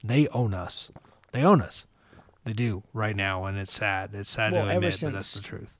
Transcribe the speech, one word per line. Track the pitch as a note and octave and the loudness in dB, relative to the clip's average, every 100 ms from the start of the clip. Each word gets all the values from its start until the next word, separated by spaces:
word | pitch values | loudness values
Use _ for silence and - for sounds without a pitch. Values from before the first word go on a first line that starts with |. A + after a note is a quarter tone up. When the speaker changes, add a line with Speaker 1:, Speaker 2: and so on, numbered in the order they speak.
Speaker 1:
they | G#2+ C3 D3+ | 0 4 4
own | B2 A#2 | 2 0
us. | F#2+ F2 - - - - - _ | -2 -6 -8 -10 -16 -20 -20 _
They | - | 2
own | E3 F3+ | 6 6
us. | - - - _ _ - - - | 4 -8 -16 _ _ -20 -20 -12
They | B2+ | -6
do | G#2+ A#2+ F#2+ - | -2 -2 -2 -6
right | A2+ G#2+ | -4 -2
now, | G2+ G2 F#2 | 0 0 -2
and | G2 G2 | -2 -4
it's | F#2+ | -4
sad. | - G#2+ F#2+ F#2+ | -2 0 -2 -4
It's | G2+ G2+ | -8 -6
sad | - A2 | 0 2
Speaker 2:
Well, | G#2+ | 2
Speaker 1:
to | G2+ | 2
Speaker 2:
ever | F3+ | 2
Speaker 1:
admit, | F3 - | 0 0
but | D3+ | -2
that's | G2+ F#2 | -4 -6
Speaker 2:
since, | G#2 | -8
Speaker 1:
the | - | -10
truth. | - - | -14 -14